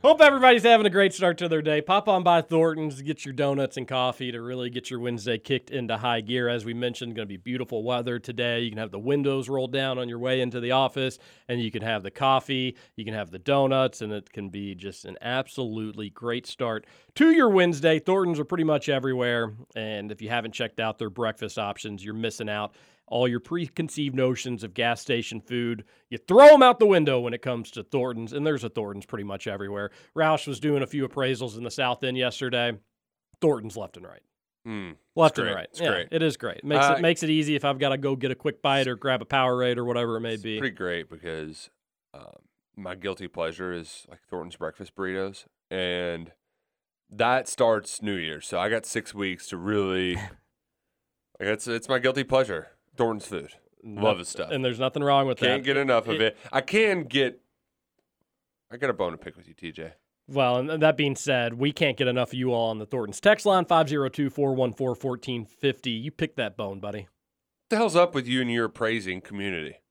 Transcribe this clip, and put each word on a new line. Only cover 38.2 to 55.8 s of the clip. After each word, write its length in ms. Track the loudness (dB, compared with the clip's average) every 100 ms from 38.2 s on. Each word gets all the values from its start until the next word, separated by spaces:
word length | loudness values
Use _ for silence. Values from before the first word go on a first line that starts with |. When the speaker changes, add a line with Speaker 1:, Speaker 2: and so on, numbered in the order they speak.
| -4
Speaker 1:
a 60 | -4
quick 260 | -6 -2
bite 240 | 0 0 0
or 80 |
grab 260 | -4 -2 -2
a 40 | 0
Powerade 500 | 0 2 2 0 -2
or 80 |
whatever 320 | -2 -2 -2 -4
it 40 |
may 140 | -6
Speaker 2:
it's 80 | -6
Speaker 1:
be. 160 | -6 -6
Speaker 2:
pretty 160 | -6 -6
great 320 | -6 -4 -8
because, 580 | -14 -10 -8 -10 -14 -20 _ _ _ _
um, 300 | -20 -20 -20 _ _ _ -16
my 180 | -12
guilty 320 | -8 -8 -6 -10
pleasure 460 | -4 -6 -4 -8
is, 340 | -8 -12 -18 -20
like, 120 | -20
Thornton's 320 | _ -12 -12
breakfast 400 | -10 -10 -10 -18
burritos, 520 | -8 -6 -4 -6 -8 -20 _ _
and 600 | -6 -4 -4 -4 -8 -12 _ _ _ _ _ _ _ _
that 380 | -2 2 2 -2
starts 540 | 0 2 2 -2 -8
New 120 | -6
Year's. 320 | -4 -6 -8 -6
So 140 | -4
I 80 | -2
got 180 | -2 -4
six 260 | -8 -8
weeks 360 | -6 -6 -6 -10
to 80 | -8
really, 580 | -2 0 0 0 -2
Speaker 1:
<laughs> 0 |
Speaker 2:
like, 140 | -4 -8 -16 _ _ _ _ _ _ _ _ _ _
it's, 260 | -4 -4 -4
it's 220 | -6 -2
my 100 | 0
guilty 240 | 0 0
pleasure. 460 | 0 0 0 -4 -10 _ _ -2
Thornton's 260 | -2 -2 -8
food. 240 | -10 -10 -20 _ _
Speaker 1:
No-, 200 | -16 0
Speaker 2:
Love 160 | 0 0
his 100 | -4
stuff. 220 | -10 -6
Speaker 1:
and 140 | -4
there's 140 | -4 -2
nothing 240 | -4 -2
wrong 240 | 2 2 2
with 120 | 0
Speaker 2:
Can't 240 | 0 0
Speaker 1:
that. 40 | 0
Speaker 2:
get 100 |
enough 300 | 0